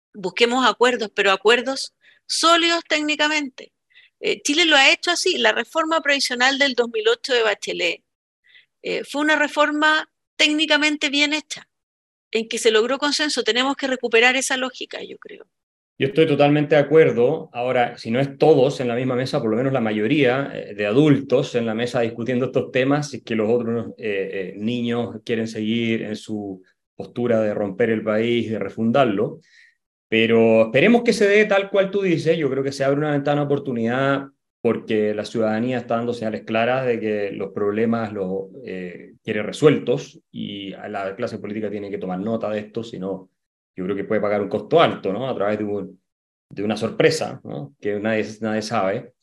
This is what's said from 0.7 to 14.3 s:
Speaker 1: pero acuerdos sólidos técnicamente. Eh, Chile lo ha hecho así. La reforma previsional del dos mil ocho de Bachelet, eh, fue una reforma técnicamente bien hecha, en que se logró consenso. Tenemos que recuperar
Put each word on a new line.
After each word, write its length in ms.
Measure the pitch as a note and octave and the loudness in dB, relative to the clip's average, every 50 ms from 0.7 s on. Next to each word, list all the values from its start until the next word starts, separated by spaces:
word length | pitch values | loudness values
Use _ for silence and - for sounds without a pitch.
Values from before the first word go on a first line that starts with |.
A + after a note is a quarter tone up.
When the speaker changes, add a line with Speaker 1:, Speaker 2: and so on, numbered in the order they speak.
| G3+ - A#3 B3+ B3 A3 A3 G3+ - | 2 2 2 2 2 -2 -6 -6 -2
Speaker 1:
pero 180 | G#3 F#3+ G3 | 0 2 2
acuerdos 600 | F#3+ F#3+ - G#3+ A#3+ B3+ A#3 C4 C4+ C4 - - _ _ _ _ _ _ _ | 2 2 4 2 2 2 0 -4 -6 -6 -8 -12 _ _ _ _ _ _ _
sólidos 580 | - - - D#4+ E4 E4+ E4+ E4 E4+ E4+ E4+ - - | -6 -4 2 4 4 4 4 4 2 0 0 -2 -2
técnicamente. 840 | D#4+ D4+ D4+ D4+ D4+ D4+ D4+ D4+ D#4 D4+ D4 B3+ - - - _ _ _ _ _ _ - _ _ _ - | -4 -2 -2 -2 0 0 0 0 0 -2 -4 -6 -12 -16 -20 _ _ _ _ _ _ -20 _ _ _ -6
Eh, 200 | - - - G#3+ | -4 -4 -4 -2
Chile 240 | - - D4 D#4+ F4+ | -2 -2 0 2 4
lo 100 | D#4+ D4+ | 4 6
ha 140 | C4+ C4+ D4+ | 6 6 6
hecho 200 | E4+ - - F4 | 4 2 0 -4
así. 260 | E4+ - - F#4 E4 B3 | -2 0 0 -2 -2 2
La 140 | A#3 G#3+ | 2 2
reforma 480 | A3 A3+ A#3 - - D#4+ D#4+ D#4+ E4 D#4+ | 2 0 -4 -4 -4 -4 -2 0 -2 -2
previsional 580 | D#4+ C#4+ C#4+ C#4 - - B3 A#3+ B3 C4 C#4 C4 | 0 0 -2 0 -2 -4 -2 0 0 0 2 2
del 160 | C#4+ C4+ B3 | 0 0 0
dos 160 | - A#3+ A#3 | -2 -2 -2
mil 180 | A3+ A3 G#3+ A3+ | 2 4 4 4
ocho 260 | A#3 - - - B3 | 4 2 -2 -2 0
de 80 | A#3+ | 2
Bachelet, 600 | A3+ G#3+ G3+ - - F#3+ F3 F3 F3 E3 - - _ _ _ _ _ _ _ _ _ _ _ - _ _ _ _ | 2 0 0 -2 -6 -8 -4 -2 -2 -2 -4 -6 _ _ _ _ _ _ _ _ _ _ _ -20 _ _ _ _
eh, 220 | - F3+ F3 - G#3+ | -8 -6 -6 -6 -6
fue 160 | - - C#4+ | -6 -4 -2
una 160 | D4+ D4+ D#4 | 0 0 2
reforma 720 | D4 D4 C#4+ - D4+ D4 D4 D4+ D4+ D#4 D#4 D#4 D#4 - _ _ _ _ _ _ | 2 0 -2 2 0 0 0 2 0 2 2 2 0 -2 _ _ _ _ _ _
técnicamente 720 | - D#4 D4+ D4+ D4+ D#4+ D4+ D4+ C#4+ D4 D4+ D4+ D4 D#4 C#4+ | 0 0 2 2 0 2 2 2 2 2 0 0 0 -4 -2
bien 240 | C4+ C#4+ D4 C#4+ D4+ | 0 0 0 0 -2
hecha, 340 | D4+ - - - - - _ _ _ _ _ _ _ _ _ _ _ _ - | -4 -6 -10 -16 -16 -16 _ _ _ _ _ _ _ _ _ _ _ _ -6
en 180 | - A3+ A3+ A3+ | -4 -4 -4 -4
que 80 | A#3+ | -6
se 140 | A3+ - A3+ | 0 2 4
logró 280 | A3 G#3+ A3+ B3 C4+ B3+ | 4 4 2 2 0 -2
consenso. 440 | D4 C#4+ C4+ - D4+ D4 - B3+ | 0 -2 0 0 -2 -2 -2 -2
Tenemos 340 | A3 A3 G#3+ B3 C4 C#4 C4+ | 0 0 0 2 0 0 -2
que 100 | - C#4 | -2 -2
recuperar 500 | B3+ B3+ B3+ - A#3 A#3 A3+ A#3+ B3+ | -4 -4 -4 -2 2 4 6 6 6